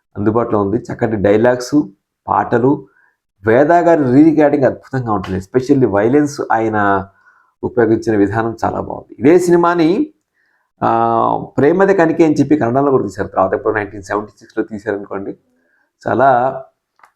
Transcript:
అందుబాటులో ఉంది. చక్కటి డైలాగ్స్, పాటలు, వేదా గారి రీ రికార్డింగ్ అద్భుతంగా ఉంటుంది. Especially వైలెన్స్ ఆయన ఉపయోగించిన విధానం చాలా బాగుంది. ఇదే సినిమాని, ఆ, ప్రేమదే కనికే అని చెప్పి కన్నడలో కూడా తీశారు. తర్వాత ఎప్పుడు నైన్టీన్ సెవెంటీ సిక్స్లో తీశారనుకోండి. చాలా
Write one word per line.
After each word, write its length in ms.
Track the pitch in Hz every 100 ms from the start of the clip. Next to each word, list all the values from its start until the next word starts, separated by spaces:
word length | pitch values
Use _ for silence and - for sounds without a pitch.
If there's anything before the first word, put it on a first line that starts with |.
| _ 104
అందుబాటులో 440 | 104 110 117 107
ఉంది. 160 | 98 120
చక్కటి 400 | - - 117 110
డైలాగ్స్, 680 | 98 107 123 127 - 147 - - _ _ -
పాటలు, 600 | 98 107 120 127 151 - _ _ _ _ _ 104
వేదా 320 | 117 147 170
గారి 340 | 170 165 131
రీ 180 | 131 160
రికార్డింగ్ 340 | 151 135 143
అద్భుతంగా 480 | 120 95 - 127 117
ఉంటుంది. 260 | 104 92 92
Especially 520 | 92 131 131 143 117
వైలెన్స్ 500 | 98 113 147 147 - -
ఆయన 560 | 113 113 107 101 98 92 _ _ _ _ _
ఉపయోగించిన 540 | - 123 110 113 117 107
విధానం 400 | 101 113 113 110
చాలా 160 | 95 101
బాగుంది. 360 | 95 - - -
ఇదే 200 | 123 175
సినిమాని, 760 | 175 175 175 175 156 214 302 _ _ _ _ _ _ _
ఆ, 640 | 120 113 117 113 117 113 - -
ప్రేమదే 360 | 139 180 196
కనికే 300 | 190 165 165
అని 100 | 160
చెప్పి 220 | 151 135 151
కన్నడలో 340 | 117 131 143
కూడా 120 | 131
తీశారు. 260 | 101 104 95
తర్వాత 260 | - 95
ఎప్పుడు 200 | 107 110
నైన్టీన్ 280 | 107 101 104
సెవెంటీ 300 | 95 104 107 _
సిక్స్లో 260 | - 113
తీశారనుకోండి. 720 | 107 107 110 101 98 101 101 - _ _ _ _ _ _ 117
చాలా 560 | 110 135 123 131 135 - _ _ _ _